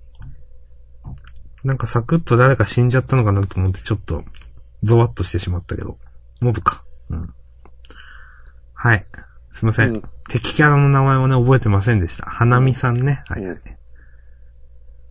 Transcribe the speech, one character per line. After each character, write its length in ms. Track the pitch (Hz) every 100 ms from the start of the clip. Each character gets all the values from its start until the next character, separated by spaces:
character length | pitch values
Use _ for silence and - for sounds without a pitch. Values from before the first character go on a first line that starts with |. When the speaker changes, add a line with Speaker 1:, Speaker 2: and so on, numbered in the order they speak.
| - - - - - - - - - - - - - - - -
Speaker 1:
な 120 | 135 131
ん 20 |
か 100 | 113
サ 160 | 120
ク 140 | 113 165
ッ 20 |
と 120 | - 117
誰 200 | 127 131
か 120 | 107
死 160 | -
ん 60 | 123
じ 80 | 131
ゃ 20 |
っ 40 |
た 120 | 127 131
の 80 |
か 80 | 110
な 140 | 98 95
と 140 | -
思 100 | 92
っ 20 |
て 100 | 92
ち 100 | -
ょ 20 | 104
っ 40 |
と 240 | - 80 - - - - - -
ゾ 140 | 107 117
ワ 100 | 117
ッ 60 |
と 100 | -
し 80 | 95
て 80 | -
し 100 | -
ま 100 | 87
っ 60 | -
た 100 | -
け 80 |
ど。 140 | - - - - - -
モ 100 | 123
ブ 100 | 98
か。 220 | - - - - -
う 60 | 82
ん。 180 | 82 - - - - - - - - - - - - - -
は 220 | - 120 107
い。 100 | - - - - -
す 100 | -
い 40 | 113
ま 60 |
せ 140 | 107 110
ん。 100 | 110
Speaker 2:
う 20 |
ん。 40 | - - -
Speaker 1:
敵 240 | 123 -
キ 100 | -
ャ 60 | 151
ラ 80 | 143
の 120 | 143
名 140 | 139
前 140 | 135 131
を 100 | 131
ね、 80 | 131
覚 200 | 123 131
え 40 |
て 100 | 110
ま 120 | 98
せ 120 | 104
ん 80 | 110
で 80 | 82
し 80 | -
た。 120 | -
花 300 | - 117 123
見 140 | 131 127
さ 160 | 127
ん 120 | 123
ね。 200 | 135 135 -
Speaker 2:
う 40 |
ん。 20 | -
Speaker 1:
は 60 |
い 40 | 92
は 60 |
い。 40 | 82 - - - - - - - - - - - - - - -